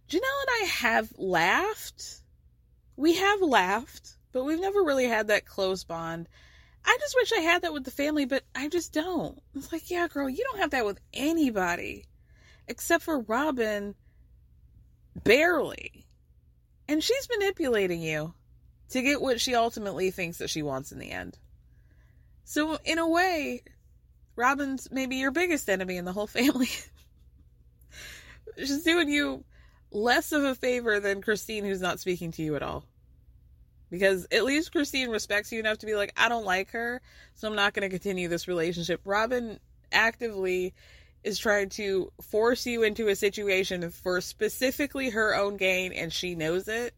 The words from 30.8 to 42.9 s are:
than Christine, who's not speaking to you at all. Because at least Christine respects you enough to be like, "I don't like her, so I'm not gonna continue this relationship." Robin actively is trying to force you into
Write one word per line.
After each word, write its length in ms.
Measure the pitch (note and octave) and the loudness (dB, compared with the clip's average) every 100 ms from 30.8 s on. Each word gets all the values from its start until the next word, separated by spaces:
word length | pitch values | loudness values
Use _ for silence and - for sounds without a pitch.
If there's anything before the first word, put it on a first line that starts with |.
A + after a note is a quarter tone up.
| A#3+ G#3 | 2 0
than 220 | G3+ G3 | 0 -2
Christine, 420 | G3 G#3 - A3 | -2 -2 -2 -6
who's 160 | G3+ F#3+ | -4 -2
not 220 | F3+ - | -2 -2
speaking 320 | F#3+ F3 E3+ | -2 -4 -4
to 100 | D#3+ | -6
you 140 | D#3 C#3+ | -4 -2
at 60 | |
all. 200 | C#3 C#3+ - _ _ - - - - - - - - | -4 -8 -12 _ _ -20 -20 -20 -20 -20 -20 -20 -12
Because 340 | F3 F#3+ F#3+ E3+ | 2 2 2 2
at 140 | G#3+ A#3+ | 2 4
least 260 | D4 D#4+ | 2 0
Christine 380 | F4 C#4+ C4+ B3+ | -2 0 -2 -2
respects 420 | G#3+ - G#3 G#3 | -2 -2 -2 -2
you 80 | A3+ | -4
enough 200 | A3 G#3+ | -2 -2
to 60 | G#3+ | -2
be 80 | |
like, 200 | G#3+ G3+ - | -2 -2 0
"I 120 | A3+ | 0
don't 160 | A#3 G#3 | 0 0
like 260 | F#3 F#3+ | -2 -2
her, 300 | A#3 A#3 B3 - - - - | -6 -6 -6 -12 -20 -20 -10
so 120 | G#3+ | -4
I'm 80 | G#3 | 0
not 180 | G3+ | 0
gonna 160 | G#3 G3 | 0 -4
continue 380 | F#3 G3+ F#3 F3 | -4 -4 -2 -2
this 180 | E3+ - | -2 -2
relationship." 540 | F3 E3 E3+ E3+ E3 G3 | -2 0 -2 -2 -2 0
Robin 540 | G3+ A3+ B3 A#3 G3+ _ - - | 0 2 0 -4 -10 _ -20 0
actively 800 | F#3 A3+ - A#3 G3+ F#3+ F#3 F#3 - - - - - | 2 2 0 -6 -2 0 0 -2 -6 -20 -20 -20 -10
is 140 | - F#3+ | -6 -2
trying 320 | A#3 G3+ G3 | 2 2 0
to 420 | - G3+ F#3+ - - | -4 0 0 -2 -8
force 440 | - G#3 A3+ B3+ B3 | -4 2 4 2 0
you 160 | A#3 | 2
into 280 | A3 | 2